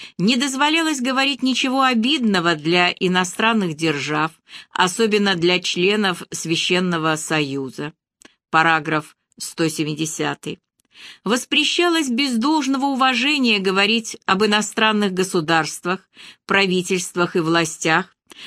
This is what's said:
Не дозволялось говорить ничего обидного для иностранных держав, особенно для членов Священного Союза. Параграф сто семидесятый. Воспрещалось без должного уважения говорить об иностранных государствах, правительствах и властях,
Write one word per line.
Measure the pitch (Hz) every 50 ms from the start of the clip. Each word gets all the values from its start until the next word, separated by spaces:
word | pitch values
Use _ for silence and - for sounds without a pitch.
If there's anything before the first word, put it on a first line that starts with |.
| - - - -
Не | 170 214 262
дозволялось | 233 285 277 262 262 294 302 311 330 330 311 302 262
говорить | 240 262 262 269 269 277 277 -
ничего | 262 262 247 - - 262 254 269
обидного | 262 254 254 220 214 262 302 277 240 214 196 180 165 170 165
для | 151 147 160 175 180 175 180 - -
иностранных | 185 180 185 185 185 180 - - 220 226 233 214 190 170 151
держав, | 151 160 160 151 139 135 143 151 151 156 165 - _ _ - - - - _
особенно | - - 185 180 180 - 226 214 208 208 202 196 190
для | 170 165 180 180 180
членов | 180 - - 180 175 196 208 214 208 190 175 - - -
Священного | - - - 160 165 160 - - 180 180 185 180 175 160 156 160 156
Союза. | 151 - - 160 156 151 135 135 139 135 131 - - 143 151 - _ _ _ _ _ - - _ _ _ _
Параграф | - 160 160 165 160 160 143 156 160 151 147 - - _ _ _ _ -
сто | - - - - 165 160
семидесятый. | 160 - 156 151 151 147 160 151 - - 151 147 139 - - 151 175 - _ _ _ _ _ _ _ - - - - - -
Воспрещалось | 185 233 247 - - 285 285 294 - - - 349 349 330 330 302 262
без | 233 233 285 269 240 220
должного | 226 294 320 311 254 262 277 262 269
уважения | 277 269 247 262 262 254 226 247 285 302 285 254 233 214 202
говорить | 185 196 185 196 202 208 226 233 226 - - - _ -
об | 196 190 214
иностранных | 208 208 214 208 - - 220 220 220 214 208 208 196 185
государствах, | 180 185 185 - 180 156 151 165 165 151 151 - - - 180 185 185 _ _ _ - - - - _ _
правительствах | - 190 196 196 185 185 185 180 - 190 180 175 - - 180 175 165 -
и | 185
властях, | 160 160 170 170 165 156 - - - 160 160 175 185 - _ _ _ - - - -